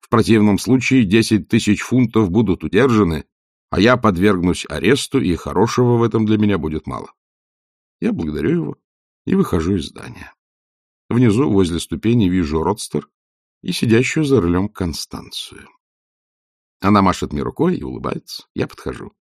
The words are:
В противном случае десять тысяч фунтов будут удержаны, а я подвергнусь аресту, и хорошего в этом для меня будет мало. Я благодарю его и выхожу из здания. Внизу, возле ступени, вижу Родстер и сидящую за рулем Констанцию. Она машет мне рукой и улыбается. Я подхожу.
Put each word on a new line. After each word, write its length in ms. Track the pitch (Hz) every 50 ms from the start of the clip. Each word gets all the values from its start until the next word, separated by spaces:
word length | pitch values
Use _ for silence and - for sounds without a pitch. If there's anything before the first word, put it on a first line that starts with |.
В 80 | - -
противном 500 | - 113 104 92 113 110 104 104 101 90
случае 460 | - - 127 131 123 - 131 131 120
десять 440 | 90 92 113 117 - 113 104 - _
тысяч 340 | - 123 - - 104 92 -
фунтов 480 | - - 127 127 107 - 110 110 92
будут 340 | 85 107 120 95 92 - -
удержаны, 600 | 78 78 95 123 139 120 107 104 87 80 76 - _ _ _ _ _ _ _ _ _
а 120 | - 82
я 180 | 95 117 127 123
подвергнусь 680 | 120 110 98 82 90 107 101 90 85 90 82 - -
аресту, 540 | - - 76 - 95 135 139 - - - 139
и 160 | - 90 87
хорошего 640 | 80 - - 71 90 98 117 - 127 127 120 120 117
в 40 | 117
этом 220 | 117 113 113 110
для 140 | 107 110 107
меня 180 | 107 104 101
будет 300 | 90 73 78 78 76 -
мало. 260 | - 62 58 - - _ _ _ _ _ _ _ _ _ _ _ _ _ _ _ _ _ _
Я 120 | - 226 233
благодарю 380 | 156 87 78 76 73 73 92
его 260 | 160 175 160 143 - _ _ _ _ _ _ _ _ _ _
и 80 | - -
выхожу 420 | 98 95 - - 90 78 85 101
из 120 | 92 71 -
здания. 440 | - - 50 57 60 - - - _ _ _ _ _ _ _ _ _ _ _ _ _ _ _ _
Внизу, 400 | - 120 127 117 98 110 143 151
возле 280 | 107 98 95 82 85 82
ступени, 500 | - - - 78 - 104 120 120 107 90
вижу 320 | 87 95 87 73 76 80 80
Родстер 460 | 85 104 110 - - - 76 - _ _ _ _ _ _ _ _ _ _ _ -
и 100 | - 90
сидящую 520 | - - 123 110 113 127 - - 160 160
за 160 | 139 135 123
рулем 300 | 87 85 87 90 95 104
Констанцию. 1000 | _ - 95 87 76 - - _ - - - - - - - - - - - - _ _ _ _ _ _ _ _ _ _ _ _ _ _ _ _ _ _ _ _ _ _
Она 220 | - 95 104 101 98
машет 320 | 95 85 - - - -
мне 80 | 73 65
рукой 340 | 60 - - 143 180 180
и 60 | - -
улыбается. 640 | 64 64 - - - - 165 - - - - - _ _
Я 120 | - 127
подхожу. 460 | 131 - - - - 64 - - - _ _